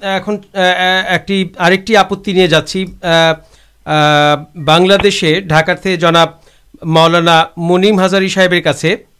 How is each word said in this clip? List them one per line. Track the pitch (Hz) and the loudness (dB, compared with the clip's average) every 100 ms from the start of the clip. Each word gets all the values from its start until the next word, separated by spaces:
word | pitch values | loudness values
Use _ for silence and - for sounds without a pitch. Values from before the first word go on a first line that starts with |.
এখন, | 202 190 202 | -6 -6 -6
আহ, | 202 - 196 180 180 185 185 185 | -8 -8 -2 0 0 0 -2 -2
একটি, | 175 - 196 180 - | -4 -2 -4 -4 -2
আরেকটি | 175 190 190 214 | 0 0 0 0
আপত্তি | 190 196 202 | 0 -4 -4
নিয়ে | 185 180 | 0 2
যাচ্ছি, | 156 151 190 180 | 0 -2 -8 -8
আহ, | - 175 165 165 156 _ _ _ _ | -8 -2 0 0 -2 _ _ _ _
আহ, | 151 151 151 147 147 147 151 175 | -4 0 2 2 2 0 -6 -6
বাংলাদেশে | 147 165 185 196 202 - 165 170 185 | 0 2 4 2 0 0 -2 -2 0
ঢাকাতে | 156 160 175 190 175 | 0 0 -4 -4 -2
জনাব | 170 165 160 - _ _ _ - | 2 2 2 -4 _ _ _ -12
মাওলানা | 160 160 165 170 170 165 165 170 | -2 2 2 2 2 2 0 -4
মুনিম | 170 180 202 196 | -2 2 2 2
হাজারি | 185 196 190 | 0 0 -2
সাহেবের | 190 180 175 | 0 0 0
কাছে। | 165 - 160 226 _ | -2 -2 -2 -4 _